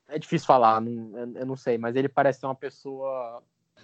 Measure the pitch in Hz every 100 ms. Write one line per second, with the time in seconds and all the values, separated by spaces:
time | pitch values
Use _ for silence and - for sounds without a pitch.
0 | _ 156 - 170 - 135 113 110 113 120
1 | 113 107 120 113 131 131 - 117 117 123
2 | 135 135 139 135 135 127 139 - 139 135
3 | 135 131 120 120 _ _ _ _